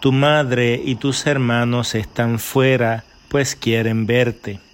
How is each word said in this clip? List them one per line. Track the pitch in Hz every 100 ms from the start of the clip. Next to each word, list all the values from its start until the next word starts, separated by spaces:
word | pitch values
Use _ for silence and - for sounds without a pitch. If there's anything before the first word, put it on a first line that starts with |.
"Tu | 139
madre | 135 143 151 139 123 120 120
y | - 123
tus | 143 131 -
hermanos | 143 123 120 120 120 117 113
están | 101 - 117 113
fuera, | - 135 131 131 117 113 - - _
pues | 143 131 -
quieren | - 113 113 113 110
verte". | 120 123 113 - 98 -